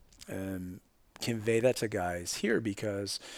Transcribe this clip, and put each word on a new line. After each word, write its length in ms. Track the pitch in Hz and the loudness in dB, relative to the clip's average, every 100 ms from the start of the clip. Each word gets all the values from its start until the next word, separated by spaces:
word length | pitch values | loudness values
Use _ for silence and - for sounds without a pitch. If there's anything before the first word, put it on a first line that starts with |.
| _ - - | _ -20 -8
um, 500 | 95 95 95 90 95 - _ _ - | -6 -4 -4 -6 -10 -16 _ _ -6
convey 400 | - 113 104 113 | -4 0 2 6
that 160 | 123 - | 4 4
to 120 | 110 | 0
guys 480 | 104 90 87 87 - | 0 0 -2 -4 0
here 240 | 202 - | 2 4
because, 600 | 110 95 107 101 101 - - | 2 -2 -2 -2 -2 -6 -8